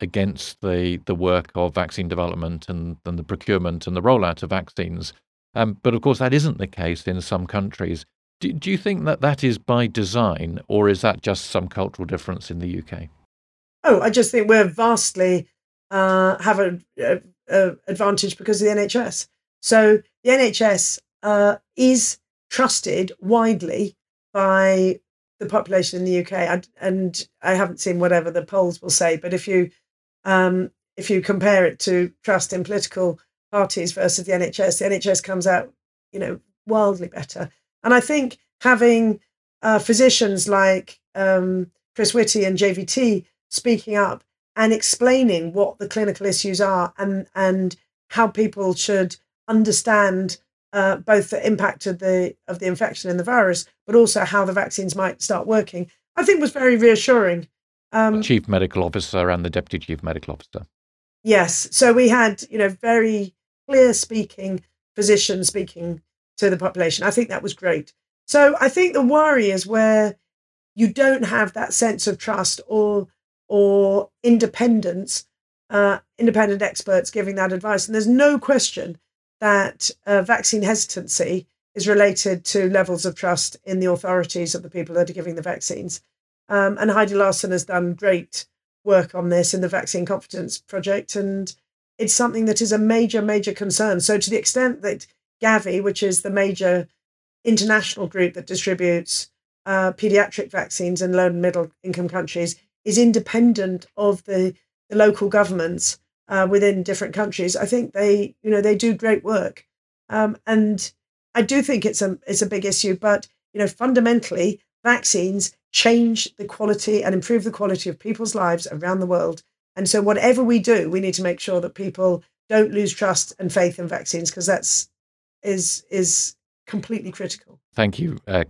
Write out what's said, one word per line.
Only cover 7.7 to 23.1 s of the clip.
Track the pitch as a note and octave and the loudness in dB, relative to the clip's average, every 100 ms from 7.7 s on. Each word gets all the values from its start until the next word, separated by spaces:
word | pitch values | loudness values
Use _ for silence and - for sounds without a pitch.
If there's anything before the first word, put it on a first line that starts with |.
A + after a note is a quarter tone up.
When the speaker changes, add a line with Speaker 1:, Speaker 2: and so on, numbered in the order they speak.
| - F2 E2 - _ _ _ | -6 -8 -8 -12 _ _ _
Speaker 1:
Do, | - | -8
do | D#3+ F#3+ | -6 -4
you | F#3+ | -4
think | G#3 F#3+ | -2 -4
that | D3+ - | -4 -2
that | C#3+ C#3+ | 0 0
is | C3 A2+ | 0 -2
by | - A#2+ A#2+ | 0 0 0
design, | A#2 G2 A#2 A2 D#2 E2 E2 - | -2 -2 0 0 -2 -6 -10 -2
or | G#2 G#2 | 2 4
is | F#2+ | 4
that | A2+ G2+ | 2 0
just | - F#2+ - | -2 -4 -4
some | - F2+ | -6 -4
cultural | - G2 - F2 | -6 -6 -6 -8
difference | F2+ - F#2 - | -8 -8 -10 -10
in | E2+ | -10
the | F2+ | -8
U | F2 | -8
K? | E2 F2 E2 _ _ _ _ _ _ _ | -10 -14 -16 _ _ _ _ _ _ _
Speaker 2:
Oh, | D#4+ A3+ | 2 4
I | A#3 | 4
just | A#3 A3+ | 2 2
think | A#3+ G#3+ | 2 4
we're | A3 | 6
vastly, | F#3+ D#3+ A#3 A3+ - - F#3 F3+ E3+ _ _ _ - | 4 2 0 2 0 0 2 0 -2 _ _ _ -6
uh, | G3 F#3+ F#3+ F#3 - | 0 2 4 2 2
have | F#3 G3 | 0 2
a, | G3 F3 - - | 0 -4 -10 -4
a, | A#2+ F3+ - _ - | -2 -2 -4 _ -2
a | G3 F#3+ - - | 2 2 -2 -8
advantage | G3 G3+ G3+ G3 - | -2 0 0 -2 -4
because | - G3+ | -2 0
of | G#3 | 2
the | |
N | G#3 | 0
H | G3+ B3+ | 0 -2
S. | A3+ - - _ _ _ | -4 -6 -12 _ _ _
So | - A3 G#3+ G#3+ - _ | 2 6 6 6 2 _
the | A#3+ | 2
N | C4 | 4
H | B3 - | 4 2
S, | A3 F#3+ - - _ _ | 2 2 -2 -4 _ _
uh, | G#3 G#3 G3+ G3+ _ - | -2 2 2 0 _ 0
is | B3+ B3+ - - _ _ - | 4 4 0 -6 _ _ -8
trusted | - C4 - - - F#3 | -2 0 0 -4 -4 -4